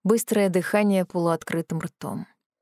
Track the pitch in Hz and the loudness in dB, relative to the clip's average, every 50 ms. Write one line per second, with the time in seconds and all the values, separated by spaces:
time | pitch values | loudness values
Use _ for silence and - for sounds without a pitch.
0 | - 190 226 226 - - 220 208 202 190 170 185 165 - - 208 214 202 196 185 | 0 2 2 2 2 0 0 2 2 2 2 0 0 2 2 2 2 4 2 2
1 | 180 - - 175 170 170 165 - - - - 165 160 - 165 160 - - - _ | 0 0 -2 -2 0 0 0 -2 -4 -4 -6 -6 -4 -4 -6 -6 -6 -8 -10 _
2 | - - - - - - _ _ _ _ _ _ | -10 -10 -8 -10 -10 -14 _ _ _ _ _ _